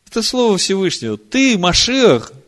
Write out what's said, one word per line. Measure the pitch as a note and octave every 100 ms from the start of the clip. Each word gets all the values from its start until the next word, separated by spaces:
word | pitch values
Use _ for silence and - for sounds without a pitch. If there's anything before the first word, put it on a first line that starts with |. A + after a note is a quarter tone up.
| _
Это | A3+
Слово | G#3+ B3+ A#3 F#3+
Всевышнего. | - F#3+ F#3+ - A#2 G#2+
Ты, | - C4 C4+ G#3+
Машиах, | F3 E3+ - C4 A#3 B2 - C3+